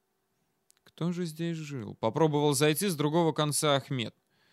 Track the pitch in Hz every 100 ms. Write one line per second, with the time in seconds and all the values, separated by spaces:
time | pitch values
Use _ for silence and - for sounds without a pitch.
0 | _ _ _ _ _ _ _ _ _ -
1 | 165 175 175 156 170 160 147 139 104 98
2 | 113 143 160 147 147 131 151 156 202 147
3 | 151 165 165 151 151 139 151 139 - 135
4 | 107 - _ _ _